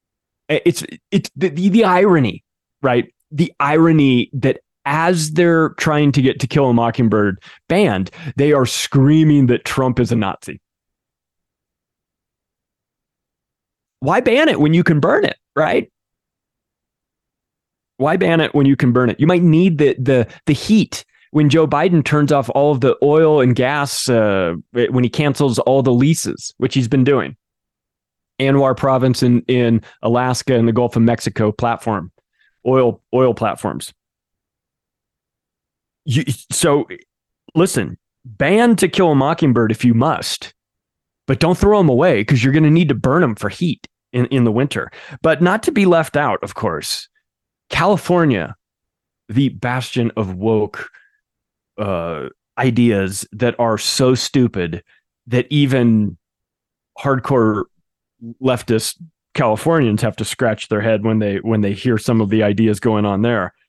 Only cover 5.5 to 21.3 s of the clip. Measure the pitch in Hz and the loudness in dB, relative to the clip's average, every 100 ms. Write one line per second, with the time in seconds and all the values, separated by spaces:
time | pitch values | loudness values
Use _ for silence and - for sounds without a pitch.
5.5 | 165 160 - 165 147 147 139 127 - 131 | 2 0 -2 -2 2 2 2 0 0 -2
6.5 | 151 135 117 117 113 117 107 104 95 - | 0 2 2 0 0 0 2 0 -4 -12
7.5 | - - 175 190 98 92 - 156 127 147 | -14 -2 0 0 0 -6 -10 -8 -2 2
8.5 | 143 123 - - 143 135 156 156 147 123 | 2 0 -4 -2 2 4 4 4 4 4
9.5 | 120 - - 131 120 117 113 98 - - | 0 -2 -4 -2 0 -2 -2 -4 -8 -12
10.5 | - _ _ _ _ _ _ _ _ _ | -18 _ _ _ _ _ _ _ _ _
11.5 | _ _ _ _ _ _ _ _ _ _ | _ _ _ _ _ _ _ _ _ _
12.5 | _ _ _ _ _ _ _ _ _ _ | _ _ _ _ _ _ _ _ _ _
13.5 | _ _ _ _ - 135 196 - 240 311 | _ _ _ _ -6 -2 0 2 2 2
14.5 | - 151 170 175 151 165 320 403 - _ | 2 2 4 2 2 2 0 0 -6 _
15.5 | 139 156 - - _ _ _ _ _ _ | -2 0 0 -4 _ _ _ _ _ _
16.5 | _ _ _ _ _ _ _ _ _ _ | _ _ _ _ _ _ _ _ _ _
17.5 | _ _ _ _ - 143 180 180 165 151 | _ _ _ _ -4 -2 0 0 0 0
18.5 | 147 139 139 127 127 123 - 156 180 175 | 2 2 4 2 2 0 0 0 2 4
19.5 | 156 190 151 147 - 127 127 120 - - | 4 2 2 0 0 0 0 0 -6 -4
20.5 | 143 - 214 - - - _ _ | -4 2 2 0 -6 -18 _ _